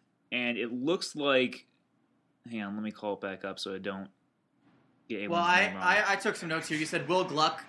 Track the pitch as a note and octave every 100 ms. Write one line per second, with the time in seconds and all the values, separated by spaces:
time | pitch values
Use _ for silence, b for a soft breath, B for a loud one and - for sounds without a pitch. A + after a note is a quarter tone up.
0 | _ _ _ A#2+ B2 A#2 A2+ B2 C3+ F3+
1 | - D#3 C#3+ C3 B2 - - _ _ _
2 | _ _ _ _ A#2+ A2+ G2+ G#2 G#2+ G#2
3 | G#2+ G2 G2 F#2+ G2 F#2 G2 F#2+ G2 G2
4 | F#2+ _ _ _ _ _ _ _ _ _
5 | _ G#2 G#2 E3+ E3+ F3+ G3+ F#3+ F3+ G3+
6 | G3+ G3 A3 - E3+ D#3+ D#3+ D#3 D#3 E3+
7 | C#3+ F3+ F3+ C#3+ D#3+ -